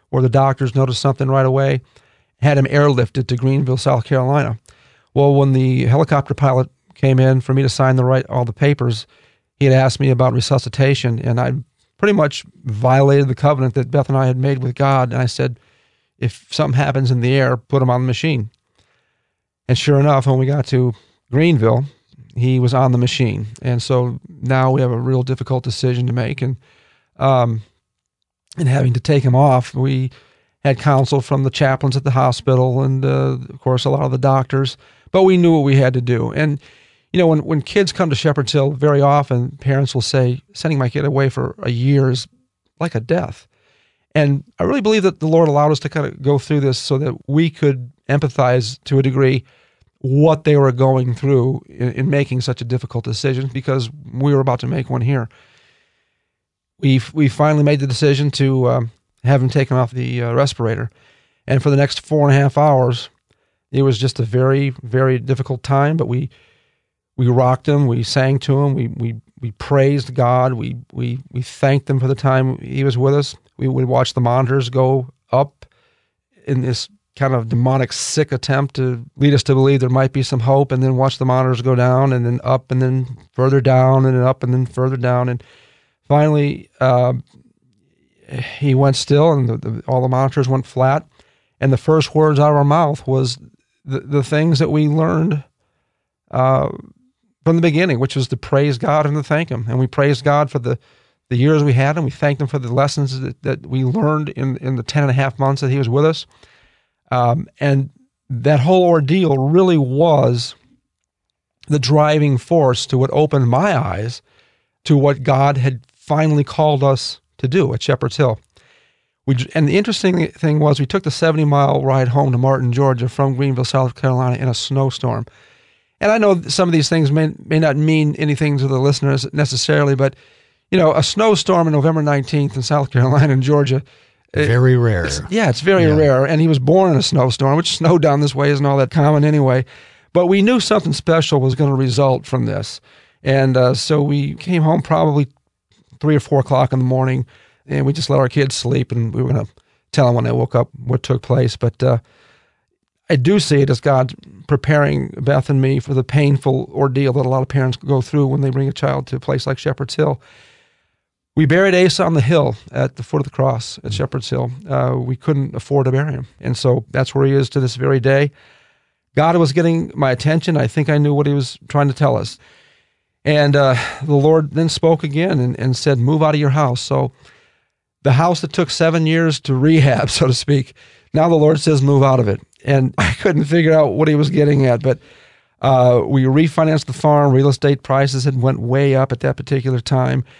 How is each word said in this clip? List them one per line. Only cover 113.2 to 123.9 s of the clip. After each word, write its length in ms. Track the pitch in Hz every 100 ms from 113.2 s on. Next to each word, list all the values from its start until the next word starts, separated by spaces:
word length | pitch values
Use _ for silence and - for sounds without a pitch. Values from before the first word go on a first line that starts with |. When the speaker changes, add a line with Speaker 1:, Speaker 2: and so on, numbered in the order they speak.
| 151 143 120
Speaker 1:
my 280 | 127 202 156
eyes 460 | 95 90 113 - _ _ _ _ _ _
to 120 | - 143
what 260 | 143 139
God 360 | 135 135 139 135
had 240 | 131 123 -
finally 500 | _ - 151 156 147
called 380 | 139 - 156 143
us 380 | 139 135 - - _ _
to 100 | 127
do 280 | 175 123
at 80 | 117
Shepherd's 340 | - 131 131 -
Hill. 240 | 131 110 _ _ _ _ _ _ _ _ -
We 80 |
j-, 160 | 127 -
and 140 | - 147
the 80 | 170
interesting 520 | 214 202 190 180 160
thing 320 | - 160 151
was, 200 | 151 143
we 60 | 139
took 160 | 196
the 80 | 165
seventy-mile 720 | - 165 156 151 143 139 139
ride 260 | 135 135 127
home 240 | 131 139
to 60 | 123
Martin, 340 | 131 135 127
Georgia 380 | 120 139 123 120
from 240 | - 139
Greenville, 320 | 127 139 127 123
South 280 | 135 127